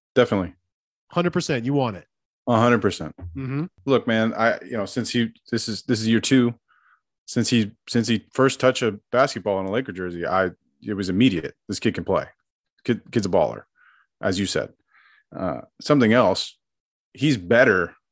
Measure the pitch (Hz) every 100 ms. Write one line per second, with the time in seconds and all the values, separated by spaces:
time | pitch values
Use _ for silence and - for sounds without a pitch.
0 | _ 123 120 101 87 - _ _ _ _
1 | _ 170 175 180 - 127 120 143 123 90
2 | - _ _ _ - 110 120 117 104 -
3 | 78 - 87 107 131 139 180 _ 135 123
4 | - 110 113 - 113 - - 117 98 131
5 | 113 123 113 - _ 113 - 101 - 107
6 | 110 113 - 131 120 - _ _ _ _
7 | _ _ - 120 110 120 104 - - 120
8 | 110 110 - - 131 - 131 127 117 101
9 | _ 123 139 107 104 95 95 113 131 90
10 | 90 87 85 95 92 - _ _ - 101
11 | 95 92 127 87 73 - - 98 113 -
12 | - 87 - _ _ _ _ _ - 117
13 | - 117 95 90 65 57 - _ _ _
14 | _ _ 101 92 95 - 52 _ _ _
15 | _ _ _ - 90 62 - _ - 147
16 | 110 120 107 98 - - _ _ _ _
17 | _ - 151 120 87 104 127 92 85 -
18 | _